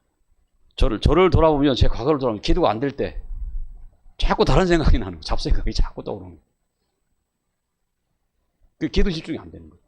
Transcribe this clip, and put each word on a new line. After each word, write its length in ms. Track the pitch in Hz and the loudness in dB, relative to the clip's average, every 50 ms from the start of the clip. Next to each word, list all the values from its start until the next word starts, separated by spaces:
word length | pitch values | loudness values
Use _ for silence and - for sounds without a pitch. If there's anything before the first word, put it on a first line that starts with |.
| _ _ _ _ _ _ _ _ _ _ _ _ _ _ _ | _ _ _ _ _ _ _ _ _ _ _ _ _ _ _
저를, 240 | - 131 131 110 98 | 0 0 0 0 2
저를 300 | - - 147 175 190 175 | 2 2 4 4 4 4
돌아보면, 440 | 147 - 160 160 151 135 143 143 123 | 4 4 4 4 2 2 2 2 2
제 140 | 107 - 143 | 4 4 2
과거를 300 | - - 117 151 156 131 | 2 2 0 -2 -2 0
돌아보면 240 | 135 120 107 98 | -2 -4 -4 -4
기도가 280 | - - 165 180 156 107 | -2 0 0 2 2 0
안 100 | 104 113 | 0 -2
될 160 | 139 139 123 | -4 -6 -6
때 260 | - 104 85 - - - - - - - - - - - - - - - - _ _ _ - - - | -6 -6 -6 -8 -10 -10 -10 -10 -10 -8 -8 -8 -8 -8 -8 -12 -18 -20 -20 _ _ _ -20 -4 0
자꾸 260 | - - 196 - 208 | 0 2 2 2 2
다른 220 | 147 131 160 190 | 2 2 2 4
생각이 320 | 170 170 160 139 - - 127 | 2 2 2 4 4 4 4
나는 140 | 101 95 87 | 2 -4 -10
거예요. 60 | 78 | -10
잡생각이 500 | - - - - - 151 - - - 110 | -6 -4 -4 -2 0 0 0 0 0 -2
자꾸 300 | 110 - - - - 139 - | 0 0 -2 -2 -4 -8 -10
떠오르는 280 | - 110 92 90 90 | -10 -10 -10 -12 -16
거예요. 100 | 82 - _ _ _ _ _ _ _ _ _ _ _ _ _ _ _ _ _ _ _ _ _ _ _ _ _ _ _ _ _ _ _ _ _ _ _ _ _ _ _ _ _ _ _ _ _ _ _ - | -20 -20 _ _ _ _ _ _ _ _ _ _ _ _ _ _ _ _ _ _ _ _ _ _ _ _ _ _ _ _ _ _ _ _ _ _ _ _ _ _ _ _ _ _ _ _ _ _ _ -8
그 100 | 156 151 | -8 -2
기도 220 | - 185 202 202 | 0 2 2 2
집중이 280 | 160 160 - 160 143 - | 0 -4 -8 -10 -12 -12
안 120 | 95 82 | -12 -16
되는 180 | - 82 82 80 | -20 -20 -20 -20
거예요. 120 | - _ _ | -20 _ _